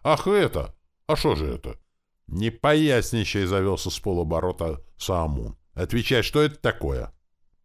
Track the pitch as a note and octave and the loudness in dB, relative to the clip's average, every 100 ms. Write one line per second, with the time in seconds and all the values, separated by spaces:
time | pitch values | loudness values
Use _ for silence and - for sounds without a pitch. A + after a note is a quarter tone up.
0 | - D3+ F#3 G#3 D#3 E2 - - _ _ | 0 0 2 2 2 -2 -8 -12 _ _
1 | - D3+ D3+ D#2+ D2 A1+ - - _ _ | -2 0 2 0 -2 -6 -10 -14 _ _
2 | _ _ - E2 A2+ A2+ C#3+ D#3 D#3 B2 | _ _ -8 -2 -2 0 2 4 4 4
3 | G2 A2+ F#2+ G#2 F#2 G2 G2 F2+ F#2 - | 2 0 0 0 2 2 2 0 -4 -6
4 | G2+ F2 D#2+ E2 F2+ F2 E2 D2+ - - | -2 0 0 -2 -2 -4 -6 -6 -12 -10
5 | - F2 D#2+ C#2 A1 - _ - F2+ A#2+ | -4 0 0 -2 -6 -12 _ -6 -2 -2
6 | A2 B2+ G#2 D3+ D3+ D3 A#2+ - C#2+ C2 | 2 2 2 2 2 0 -4 -2 -4 -4
7 | - - _ _ _ _ | -8 -14 _ _ _ _